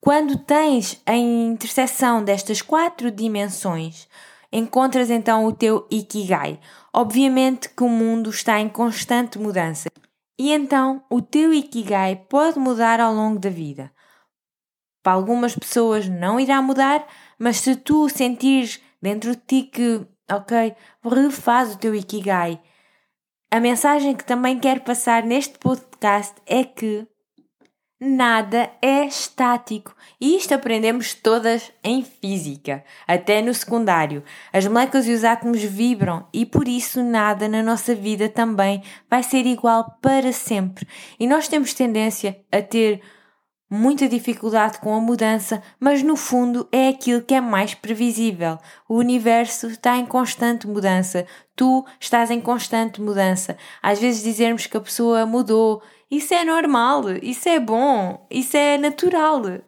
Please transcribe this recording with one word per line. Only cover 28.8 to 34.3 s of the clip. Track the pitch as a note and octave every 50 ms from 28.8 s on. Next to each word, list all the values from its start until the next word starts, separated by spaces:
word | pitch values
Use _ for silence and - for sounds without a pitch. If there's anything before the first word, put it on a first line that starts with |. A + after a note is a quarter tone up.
é | - C4+ C4+ C#4 D4
estático. | C#4 C#4 - - - _ - B3+ B3 A#3+ A#3 A#3+ - A3 G#3 - - - _ - - _ _
E | A#3+ C#4 E4+
isto | F#4+ F#4 - D4
aprendemos | C4+ C#4 B3 A3+ A3 A3 A3 A#3 B3 A3+ -
todas | - - _ G#3+ A3 A#3 A3 A3+ A3+ A#3 A3+ - _ _
em | - G#3+ A#3+ C4
física, | B3+ - _ _ - G3 G3 F#3+ D#3 D3 C#3 C#3+ _ - C#3 C#3 - - - - -
até | - F3 F3 F3+ - G#3 G#3+
no | A3 A#3+
secundário. | B3 A#3 - - A#3 A#3 A3+ G3 F3+ E3 D#3 D3 D3 C#3+ C#3+ -